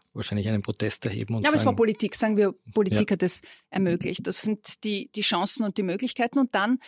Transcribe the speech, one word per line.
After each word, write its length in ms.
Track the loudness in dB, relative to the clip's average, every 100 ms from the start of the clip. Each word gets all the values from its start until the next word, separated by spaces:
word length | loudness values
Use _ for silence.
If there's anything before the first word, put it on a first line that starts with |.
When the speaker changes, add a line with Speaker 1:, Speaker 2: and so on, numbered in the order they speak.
| _
Speaker 1:
wahrscheinlich 360 | -10 -4 -2 0
einen 140 | -2
Protest 420 | -2 -4 -4 -4 -6
erheben 300 | -6 -4 0
und 80 |
Speaker 2:
Ja, 60 | 2
aber 80 | 4
es 40 |
war 80 | 2
Speaker 1:
sagen 80 | 4
Speaker 2:
Politik, 380 | 2 2 -4 -2
sagen 220 | 0 4
wir, 160 | 2 0 -4
Politik 380 | 0 2 2 2
Speaker 1:
Ja. 20 |
Speaker 2:
hat 100 | 2
es 180 | 0 -2 -10 -20 _
ermöglicht. 560 | 0 0 0 -2 -6 -4
Das 160 | -4
sind 420 | -2 -4 -6 -8
die, 280 | -2 -2 -4 -4
die 60 |
Chancen 420 | 0 0 0 -2
und 140 | -2 -2
die 60 |
Möglichkeiten. 560 | -2 -2 -4 -2 0 2
Und 140 | 2
dann 260 | 2 2 0